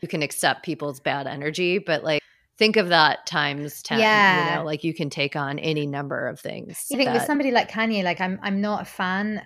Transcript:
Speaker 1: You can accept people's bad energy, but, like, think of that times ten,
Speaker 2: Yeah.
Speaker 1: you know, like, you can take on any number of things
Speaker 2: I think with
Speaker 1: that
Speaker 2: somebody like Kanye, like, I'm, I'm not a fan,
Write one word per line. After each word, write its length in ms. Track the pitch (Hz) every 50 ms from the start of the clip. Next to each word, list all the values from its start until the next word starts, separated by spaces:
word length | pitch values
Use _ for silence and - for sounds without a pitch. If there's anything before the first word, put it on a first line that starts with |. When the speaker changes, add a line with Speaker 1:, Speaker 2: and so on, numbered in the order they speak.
Speaker 1:
You 60 | -
can 140 | - - 156
accept 420 | 147 135 - - 180 139 - - -
people's 360 | 175 147 - 147 147 135 135
bad 280 | - 147 131 139 139
energy, 500 | 131 151 139 143 156 156 180 180 175 180
but, 260 | 185 - 170 156 - -
like, 180 | 156 151 147 - _ _ _ _ _ _
think 180 | - 220 220 214
of 140 | 220 180 175
that 360 | 170 160 151 143 - - -
times 560 | - 180 156 147 143 143 143 147 143 - -
ten, 180 | - - - 226
Speaker 2:
Yeah. 520 | 220 214 214 208 202 190 185 180 170 170
Speaker 1:
you 40 | 170 151
know, 60 | 160
like, 180 | 151 156 147 -
you 100 | 165 160
can 160 | - 156 139
take 260 | - 147 143 139 -
on 200 | 151 139 139 143
any 300 | 147 - 160 156 151 147
number 400 | 143 143 143 143 139 - - 127
of 120 | 123 - -
things 440 | - - - - - - - - - - 277
Speaker 2:
I 40 |
think 120 | 254 262 -
with 100 | 240 240
Speaker 1:
that 40 | 240
Speaker 2:
somebody 240 | 302 294 285 277 262
like 200 | 240 220 - -
Kanye, 320 | - 220 226 226 220 196 180
like, 160 | 175 170 -
I'm, 160 | 185 185 190 - -
I'm 160 | 202 196 196
not 200 | 208 208 208 -
a 40 | 196
fan, 560 | - - - 185 185 185 196 208 214 214 - -